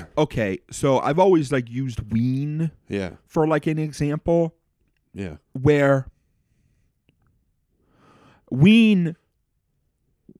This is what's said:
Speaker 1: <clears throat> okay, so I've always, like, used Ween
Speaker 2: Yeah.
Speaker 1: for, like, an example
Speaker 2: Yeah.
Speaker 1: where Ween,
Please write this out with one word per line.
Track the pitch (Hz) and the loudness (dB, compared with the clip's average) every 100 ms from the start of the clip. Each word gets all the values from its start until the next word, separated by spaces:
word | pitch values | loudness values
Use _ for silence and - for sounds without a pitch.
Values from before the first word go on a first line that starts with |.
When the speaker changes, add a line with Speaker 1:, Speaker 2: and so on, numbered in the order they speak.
| - | -6
Speaker 1:
<clears throat> | - | -4
okay, | 156 - 104 95 _ | -2 -2 -4 -6 _
so | - 143 127 | -6 0 0
I've | 131 156 | 0 2
always, | 196 175 131 | 4 4 2
like, | 135 117 | -4 -4
used | 120 135 110 110 | -6 -6 -8 -4
Ween | 113 123 131 143 151 160 - - | -2 -2 -2 -4 -4 -6 -8 -10
Speaker 2:
Yeah. | 98 92 - _ | -6 -6 -10 _
Speaker 1:
for, | 170 156 | -2 0
like, | 156 160 | 0 -2
an | 156 | -4
example | 156 135 147 151 - 170 165 _ _ _ _ _ _ | -6 -4 -4 -4 -2 0 0 _ _ _ _ _ _
Speaker 2:
Yeah. | 95 95 76 _ | -12 -12 -12 _
Speaker 1:
where | 135 139 147 139 135 - _ _ _ _ _ _ _ _ _ _ _ _ _ _ _ _ _ _ _ _ _ _ _ - | -2 2 4 4 2 0 _ _ _ _ _ _ _ _ _ _ _ _ _ _ _ _ _ _ _ _ _ _ _ -10
Ween, | 131 175 226 220 196 165 170 _ _ _ _ _ _ _ _ _ _ _ - | 4 6 6 6 2 0 -6 _ _ _ _ _ _ _ _ _ _ _ -20